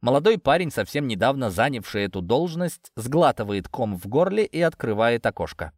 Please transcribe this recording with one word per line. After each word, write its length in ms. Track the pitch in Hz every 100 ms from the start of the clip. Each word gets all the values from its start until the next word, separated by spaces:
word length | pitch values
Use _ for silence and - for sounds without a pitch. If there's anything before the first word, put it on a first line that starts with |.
Молодой 380 | 120 135 170 220
парень, 320 | 139 156 175
совсем 380 | - 101 143 143
недавно 420 | 107 110 139 123
занявший 540 | 90 127 127 - 107
эту 180 | 101 98
должность, 680 | 87 120 175 165 175 - - -
сглатывает 720 | 113 147 156 117 104 101 90
ком 300 | - 113 95
в 80 | 95
горле 400 | 123 185 202 208
и 140 | 156
открывает 640 | 170 - 123 104 113 117 117
окошко. 460 | - 80 - 80